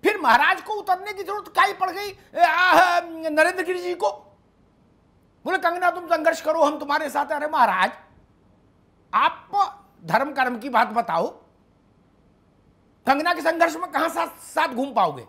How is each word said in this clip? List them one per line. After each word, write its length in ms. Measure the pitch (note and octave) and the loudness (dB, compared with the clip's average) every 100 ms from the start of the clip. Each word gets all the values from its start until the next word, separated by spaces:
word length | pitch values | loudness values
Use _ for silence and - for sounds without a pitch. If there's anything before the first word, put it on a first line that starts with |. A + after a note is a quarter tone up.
फिर 180 | - G#4 | 0 0
महाराज 420 | D4 A#3 D4+ F#4+ | 4 4 4 0
को 100 | - | -2
उतरने 400 | G#4+ F#4+ F#4 G4 | -8 -2 -4 -4
की 100 | G4 | -10
जरूरत 260 | G4 G#4 F4 | -8 -8 -6
काहे 240 | - G4 | 0 0
पड़ 180 | G4+ F#4 | 0 -6
गई, 180 | F4+ G4+ | -4 -10
ए, 320 | F#4+ - - | -12 -12 2
आ, 600 | E4+ D#4+ F#4 E4 F4+ F4 | 2 4 4 6 6 4
नरेंद्र 580 | E4+ E4 D#4+ D4+ D#4+ F#4 | -2 -8 -4 2 2 2
गिरी 200 | E4+ F4+ | -4 -4
जी 120 | F4+ | -4
को? 160 | F4+ - - - _ _ _ _ _ _ _ _ _ _ _ | -4 -4 -4 -16 _ _ _ _ _ _ _ _ _ _ _
बोले, 140 | - F#4 | -4 -2
"कंगना, 320 | F4+ F4 F4+ | 0 0 0
तुम 160 | E4+ F4 | -2 -2
संघर्ष 340 | E4 D#4 D#4+ | 0 2 0
करो, 240 | - D#4+ | -2 2
हम 140 | D4 D4 | 2 2
तुम्हारे 320 | C#4+ C#4+ D#4 | -2 -2 -2
साथ।" 160 | C#4+ C#4+ | -4 -2
अरे 200 | D4+ D4+ | -4 -4
महाराज, 460 | D#4 A#3 F#3 F#3+ - - _ _ _ _ _ _ _ _ _ _ | 2 4 4 0 -2 -20 _ _ _ _ _ _ _ _ _ _
आप 360 | G3+ D4 D#4+ - - - - - _ | 0 0 -2 -6 -2 -2 -4 -20 _
धर्म 280 | E3 G#3 C#4+ | 0 0 0
कर्म 260 | C#4 B3+ B3 | -2 -2 -2
की 100 | B3+ | -2
बात 200 | A#3 A3+ | 0 0
बताओ, 380 | G#3+ A#3 E3 A3+ - _ _ _ _ _ _ _ _ _ _ _ _ _ _ _ _ - | 0 -2 -2 -2 -6 _ _ _ _ _ _ _ _ _ _ _ _ _ _ _ _ 0
कंगना 280 | C#4 D#4+ | 0 0
के 60 | F4 | -2
संघर्ष 360 | D#4 E4 E4+ D#4+ | -2 0 0 -2
में 140 | F4 | -6
कहां 180 | C#4 D#4+ | -2 -2
साथ, 180 | E4 E4 | -2 -6
साथ 420 | - - - G#3 | -8 -10 -4 -4
घूम 260 | A3+ C#4 | -2 -4
पाओगे? 320 | A#3 F3+ C#3 | 0 0 -2